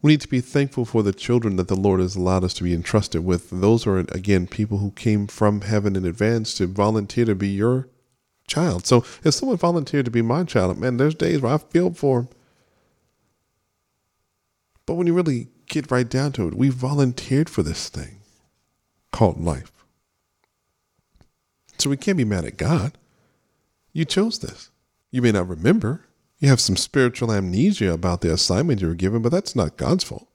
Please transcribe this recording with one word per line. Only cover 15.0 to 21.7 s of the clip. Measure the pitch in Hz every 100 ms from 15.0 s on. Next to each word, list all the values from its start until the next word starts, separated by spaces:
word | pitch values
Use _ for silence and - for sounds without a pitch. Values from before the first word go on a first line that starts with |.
| 175
you |
really | 170 165 127 120 _ _
get | 156 147
right | 127 120
down | 131 143
to | 135 87
it, | -
we | 139
volunteered | 123 127 147 135 123 - 131 165
for | -
this | 78 82 -
thing | - 65 98 _ _ _ _ _ _ _ _ _
called | - 107 80
life. | 85 67 - _ _ _ _ _ _ _ _ _ _ _ _ _ _ _ _ _ _ _ _